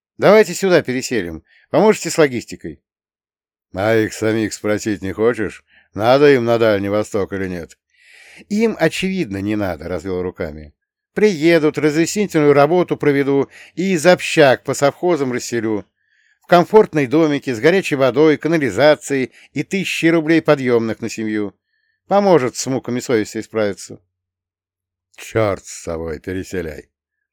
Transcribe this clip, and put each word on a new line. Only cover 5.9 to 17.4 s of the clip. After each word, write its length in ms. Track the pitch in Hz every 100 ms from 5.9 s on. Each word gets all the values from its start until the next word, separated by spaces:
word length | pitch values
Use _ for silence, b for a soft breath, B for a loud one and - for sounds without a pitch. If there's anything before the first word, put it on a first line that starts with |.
Надо 400 | 95 113 135 147
им 120 | 135 117
на 120 | 117
Дальний 320 | 113 101 98
Восток 440 | 104 107 107 92
или 140 | 98 95
нет? 300 | 90 80 _ _ b b b b b b
Им, 260 | 208 226 180
очевидно, 600 | 160 - 190 190 131 98
не 140 | 98 107
надо, 320 | 98 80 82
развел 340 | 87 92 90
руками. 520 | 90 - 85 76 76 _ _ _ _
Приедут, 640 | - 214 170 160 170 151 147
разъяснительную 760 | 151 147 165 208 196 160 147
работу 440 | 147 143 180 165 151
проведу 520 | 147 139 135 139 131 B B -
и 180 | 190
из 120 | 180 156
общак 580 | 180 - - 143 123
по 100 | -
совхозам 600 | 131 139 - 180 160 135
расселю. 520 | 120 - 120 110 104 - _ _ _ _ _
В 60 | -
комфортной 600 | 175 175 214 214 156 131
домике 460 | 147 160 143